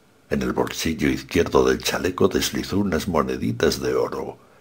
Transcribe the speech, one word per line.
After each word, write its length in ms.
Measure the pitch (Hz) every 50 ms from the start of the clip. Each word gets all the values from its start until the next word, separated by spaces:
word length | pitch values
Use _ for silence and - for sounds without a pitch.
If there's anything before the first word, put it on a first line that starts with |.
| _ _ _ _ _ -
En 120 | 73 69 65
el 100 | 64 -
bolsillo 560 | 65 62 60 - - - 85 80 - 73 69
izquierdo 560 | 65 65 - - - 85 82 - - 69 64
del 180 | 65 65 64 -
chaleco 460 | - - - 67 - - - - 98
deslizó 500 | - 69 - - - 67 - - - 98
unas 300 | 104 98 87 78 - -
moneditas 720 | 85 78 67 64 64 65 76 - 60 58 82 76 67 65
de 160 | 67 62 62
oro. 420 | 62 60 - 69 67 67 69 - - _ _ _ _